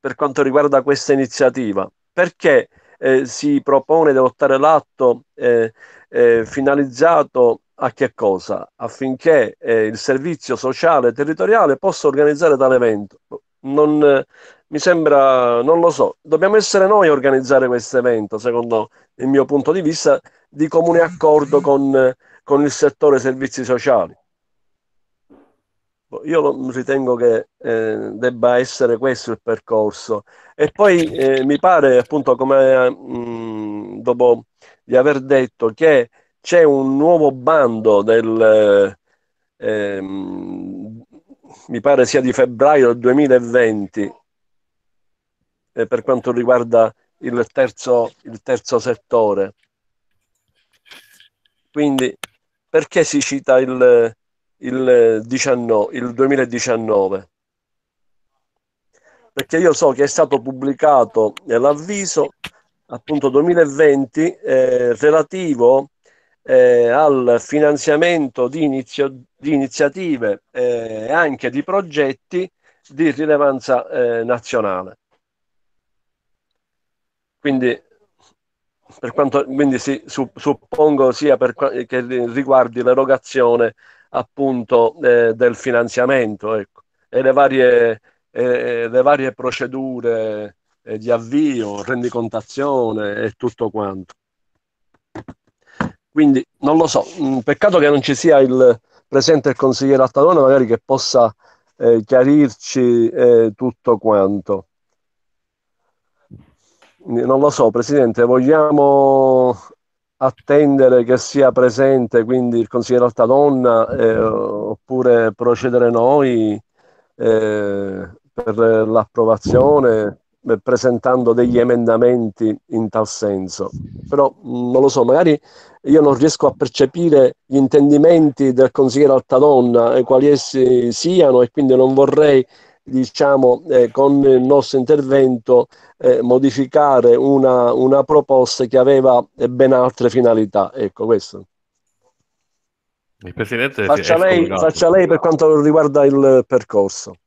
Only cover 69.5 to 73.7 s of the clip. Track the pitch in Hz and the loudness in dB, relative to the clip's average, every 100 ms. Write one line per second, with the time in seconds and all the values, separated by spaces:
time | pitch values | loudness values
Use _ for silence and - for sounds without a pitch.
69.5 | 143 135 - 143 175 180 135 110 98 _ | -4 -4 -2 -4 -2 -6 -4 -4 -6 _
70.5 | 127 123 120 113 110 110 160 160 127 127 | -6 -4 -4 -8 -12 -4 -2 -2 -4 -8
71.5 | 131 143 196 180 147 139 135 _ 180 185 | -8 -4 -6 -4 -4 -4 -6 _ -8 -8
72.5 | _ _ _ _ 139 160 131 151 147 143 | _ _ _ _ -4 -2 -2 -2 0 0
73.5 | 135 - | -2 -4